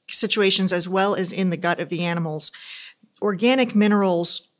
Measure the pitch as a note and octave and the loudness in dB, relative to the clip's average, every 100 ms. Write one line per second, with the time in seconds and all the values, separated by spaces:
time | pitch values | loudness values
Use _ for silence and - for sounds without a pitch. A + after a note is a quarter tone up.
0 | - - G#3 A3 F#3+ F#3+ F#3+ F3+ F3 F#3+ | -4 -2 0 2 2 2 0 0 0 0
1 | G3+ F#3+ F#3+ G3+ F#3 E3 F3 E3 F3 E3 | 2 0 -2 -2 -2 -2 -2 -2 -4 -4
2 | F3 E3+ E3 D#3 - - - - - - | -4 -2 -4 -4 -6 -8 -18 -16 -18 -20
3 | _ - G#3 F#3 A#3+ C4 B3 G#3 G#3 G#3 | _ -6 -4 0 2 2 2 4 4 4
4 | F#3+ E3+ E3+ - _ | 4 2 0 -2 _